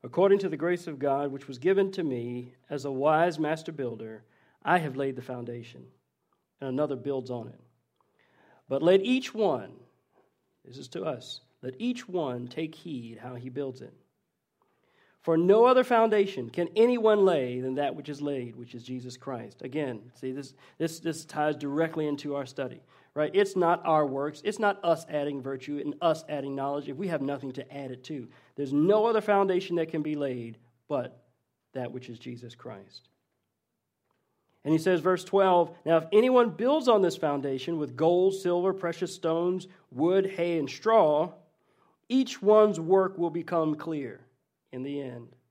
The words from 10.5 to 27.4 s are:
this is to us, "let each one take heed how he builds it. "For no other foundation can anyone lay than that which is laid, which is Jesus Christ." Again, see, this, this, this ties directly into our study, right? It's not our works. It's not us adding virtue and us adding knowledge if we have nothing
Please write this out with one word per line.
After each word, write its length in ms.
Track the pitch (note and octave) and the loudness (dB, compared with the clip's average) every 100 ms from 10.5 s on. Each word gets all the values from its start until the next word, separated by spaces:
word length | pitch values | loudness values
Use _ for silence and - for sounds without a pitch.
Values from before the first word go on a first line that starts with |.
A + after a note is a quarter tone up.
| _ | _
this 120 | C3 B2 | -20 -18
is 120 | C#3 | -12
to 140 | - | -8
us, 380 | E3 B2 - - _ _ | -8 -8 -12 -16 _ _
"let 140 | B2+ C3 | -14 -6
each 280 | A#3+ A#3+ - | -6 -6 -6
one 400 | F3+ C#3+ B2 B2 | -4 -4 -6 -8
take 280 | D3+ D#3+ | -8 -8
heed 440 | D#3+ F3 C3+ A2+ A#2 | -10 -12 -10 -10 -14
how 160 | A#2+ | -14
he 140 | B2 B2+ | -12 -10
builds 320 | C3 C#3 B2+ | -8 -8 -10
it. 120 | A#2 _ _ _ _ _ _ _ _ _ _ _ _ _ | -18 _ _ _ _ _ _ _ _ _ _ _ _ _
"For 140 | - D#3+ | 0 2
no 280 | F3+ G#3+ | 6 8
other 180 | A#3+ B3+ | 8 6
foundation 640 | B3 A#3 A3+ G#3+ G3 - A#2 | 6 4 6 4 2 -2 -6
can 180 | E3 F3 | -4 -2
anyone 500 | A3 A#3+ A#3+ A3 G#3 | 4 4 6 4 6
lay 360 | F#3+ D#3+ B2 B2 | 6 4 0 -4
than 140 | C3 | -4
that 200 | C3 C#3+ | -2 -2
which 140 | D3+ C#3+ | -4 -10
is 120 | C#3+ | -6
laid, 340 | D3 C3+ A#2+ | -4 -4 -6
which 200 | A#2 A#2+ | -12 -16
is 80 | B2 | -16
Jesus 340 | A#2+ B2+ B2 B2 | -12 -10 -10 -12
Christ." 440 | - A#2+ A2 - | -10 -10 -12 -12
Again, 500 | C3 C#3+ C#3 A2 B2 | -8 -4 -4 -6 -14
see, 180 | _ C3 | _ -8
this, 220 | C3 C#3 _ - _ | -8 -12 _ -20 _
this, 220 | D#3+ D#3+ | -6 -4
this 260 | E3+ D#3+ | -8 -8
ties 300 | - D#3 D3+ | -8 -2 -2
directly 520 | C#3+ C#3+ C#3+ D#3+ E3 D3+ | -2 -4 -2 -2 -2 -4
into 280 | C#3+ D3 | -4 -6
our 100 | C#3+ | -6
study, 360 | B2+ - C3 - _ _ _ | -8 -8 -8 -10 _ _ _
right? 160 | D3 D3+ | -4 0
It's 220 | F#3+ G3 | 2 2
not 300 | F#3+ E3+ F3+ | 2 2 2
our 200 | E3+ D#3 | 2 2
works. 360 | C#3+ C3+ C#3+ D3+ | 2 -2 -6 -4
It's 160 | G3+ G#3 | -6 0
not 240 | G#3 G3 | 0 2
us 220 | F3 D#3+ - | 0 0 0
adding 320 | D3+ C#3+ C#3 | -4 -4 -6
virtue 400 | C3 C3+ D3 D3 | -8 -8 -8 -6
and 120 | D3 C#3 | -6 0
us 240 | E3+ D#3 - | 0 0 -4
adding 280 | D3+ C#3 | -8 -6
knowledge 340 | C#3 C#3 C#3+ C3+ | -4 -4 -4 -8
if 80 | C#3 | -8
we 100 | G3 | -4
have 140 | D#3 | -4
nothing 320 | C#3 C#3 | -4 -6